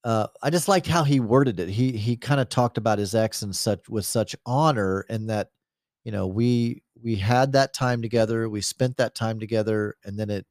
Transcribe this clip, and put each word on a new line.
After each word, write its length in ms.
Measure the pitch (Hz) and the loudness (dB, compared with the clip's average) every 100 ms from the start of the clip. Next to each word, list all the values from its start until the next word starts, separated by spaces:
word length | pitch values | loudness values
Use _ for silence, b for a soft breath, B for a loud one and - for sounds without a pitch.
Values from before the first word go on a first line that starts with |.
Uh, 240 | 117 113 104 _ | 0 0 0 _
I 80 | 143 | -2
just 160 | 170 175 | 0 4
liked 180 | 190 - | 2 4
how 180 | 170 | 2
he 160 | 143 139 | 4 2
worded 400 | 110 127 135 90 | 4 4 4 0
it. 80 | 87 | -4
He, 240 | 104 127 | 0 0
he 240 | 113 110 113 | 0 -2 -4
kinda 300 | - 143 123 | 0 0 2
talked 320 | - 120 - | 2 2 0
about 220 | 110 104 | 0 0
his 160 | 101 110 | 0 0
ex 260 | 110 - | 0 -2
and 140 | 101 95 | -8 -4
such, 340 | - 101 - | -2 -4 -4
with 160 | 110 - | -6 -2
such 300 | 117 104 - - | -2 -2 -6 -4
honor, 580 | 127 156 120 98 95 - | 2 2 2 0 -2 -2
and 200 | 113 110 | -6 -2
that, 200 | 107 - _ _ _ _ _ | -4 -4 _ _ _ _ _
you 80 | 123 | -8
know, 160 | 101 95 | -4 -2
we, 560 | 98 120 120 117 - _ _ | 0 2 2 0 -6 _ _
we 140 | 117 107 | -4 -2
had 380 | 101 123 135 | 2 4 4
that 200 | 135 135 | 2 0
time 280 | - 127 120 | 0 -2 -2
together, 440 | 113 117 110 113 113 | 0 0 2 0 -2
we 140 | 107 | -4
spent 360 | - - 127 127 | -6 -2 -2 0
that 180 | 117 - | -2 -2
time 240 | 113 113 | -4 -4
together, 560 | 107 113 107 107 104 - | -2 -2 0 -2 -2 -6
and 140 | 101 101 | -10 -6
then 100 | 104 | -4
it 160 | 101 - | -4 -8